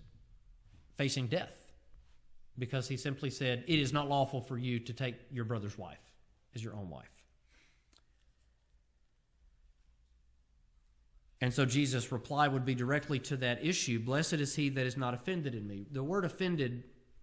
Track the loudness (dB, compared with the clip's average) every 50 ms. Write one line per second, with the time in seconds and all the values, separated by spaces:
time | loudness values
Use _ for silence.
0 | -18 -20 -20 -20 -20 -20 -20 -20 -20 -20 -20 -20 -20 -20 -20 -20 -20 -10 -2 0
1 | 0 2 2 0 0 0 0 -2 -2 -4 -10 -16 -20 -20 -20 -20 -20 -20 -20 -20
2 | -20 -20 -20 -20 -20 -20 -20 -20 -20 -14 -8 -8 -6 -2 -2 -2 -2 -2 -4 -2
3 | -2 -4 -4 -2 -2 -4 -2 0 0 0 0 0 2 4 4 4 4 4 2 2
4 | 2 4 4 4 4 4 2 -4 -4 -4 -4 -2 0 0 0 -2 -2 -4 -6 -4
5 | -4 -4 -4 -6 -12 -8 -6 -4 -2 -2 -2 -2 -2 -4 -6 -8 -10 -10 -12 -14
6 | -20 -20 -20 -20 -20 -20 -20 _ _ _ -10 -8 -8 -8 -8 -8 -8 -8 -10 -12
7 | -14 -18 -20 -20 -20 _ _ _ _ _ -20 -20 -20 -20 _ _ _ _ -20 -20
8 | _ _ _ _ _ -20 _ _ _ _ _ _ _ _ _ -20 _ _ _ _
9 | _ _ _ _ _ _ _ _ -20 -20 -20 -20 -20 -20 -20 _ _ _ -20 _
10 | -20 _ -20 _ _ _ _ _ _ _ _ _ _ _ _ -20 _ -20 -20 _
11 | -20 _ -20 -20 -20 -14 -4 0 0 2 4 4 4 4 4 4 4 4 2 0
12 | -2 -2 -4 -4 -4 0 2 4 4 4 4 2 2 2 0 0 2 2 0 0
13 | 0 0 -2 -2 0 -2 -2 0 2 2 2 2 2 0 2 2 2 2 0 0
14 | 2 2 2 2 2 2 2 2 0 0 2 2 2 2 2 2 0 0 0 0
15 | 0 0 -2 -2 -2 -2 -2 -2 -2 -2 -2 -4 -4 -4 -6 -8 -8 -6 -4 -4
16 | -2 0 0 0 0 0 0 0 0 2 2 2 2 0 0 -4 -8 -12 -18 -20
17 | -20 -20 -20 -20